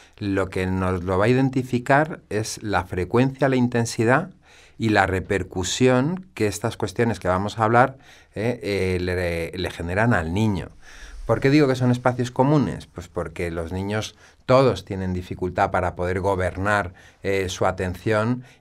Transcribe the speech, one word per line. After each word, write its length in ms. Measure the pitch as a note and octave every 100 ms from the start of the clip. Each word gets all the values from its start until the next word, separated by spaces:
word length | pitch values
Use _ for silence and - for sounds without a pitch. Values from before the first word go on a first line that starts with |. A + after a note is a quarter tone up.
| - -
Lo 320 | G#2 G2 F#2+
que 180 | F#2+ F#2
nos 380 | F#2+ F#2 F#2
lo 140 | F2+ F#2
va 80 | A2
a 20 |
identificar 920 | B2+ C3 C3 B2+ A#2+ B2 C#3 D#3 - -
es 320 | G2+ A2+ -
la 220 | G#2+ F#2
frecuencia, 640 | F2 F2+ F2+ A#2 C3+ C3+ C#3
la 60 | C3
intensidad 720 | B2 B2 A2+ - A2+ C#3 F#3 - _ - - -
y 100 | A2
la 180 | G#2 F#2+
repercusión 1200 | F#2 E2+ G2 F2+ F#2 F2+ - B2+ B2+ C#3+ F#3 -
que 140 | - G#2
estas 320 | F#2+ A#2 -
cuestiones 420 | G#2 F#2+ A#2 G2+
que 80 | F#2
vamos 300 | F#2 G#2 A2+
a 60 |
hablar, 340 | A2 A#2+ C3+ - - - _
eh, 240 | - A2+ G#2+
eh, 360 | G2+ G2 F#2 F2+
le, 500 | F2+ F2+ F2 E2+ E2 F#2
le 120 | E2+
generan 440 | - F2 F#2+ A#2
al 180 | G2+ D#2+
niño. 380 | F#2 A2 F#2 - - - - - - -
¿Por 140 | C3
qué 100 | C#3
digo 180 | D3 C#3
que 60 |
son 160 | B2+ B2+
espacios 400 | B2 B2+ B2 B2
comunes? 560 | - C3+ D3+ G2 B1+ -
Pues 220 | - -
porque 420 | - D#2+ D#2+ F2
los 200 | E2 E2
niños 460 | F#2 G2 G#2+ - - - _ -
todos 380 | C3 C3+ F#2+
tienen 280 | - F#2+ F#2
dificultad 600 | F2+ F2+ F#2+ F2+ F#2 G2
para 240 | F#2+ F2+ E2+
poder 240 | F2+ F#2+
gobernar, 720 | F#2+ F#2+ F2+ F#2+ G2 G#2 F2+ - - _
eh, 240 | F#2+ G2 F#2
su 180 | - G2
atención 800 | F#2+ F#2 F2+ A2 G#2+ A2+ B2 - -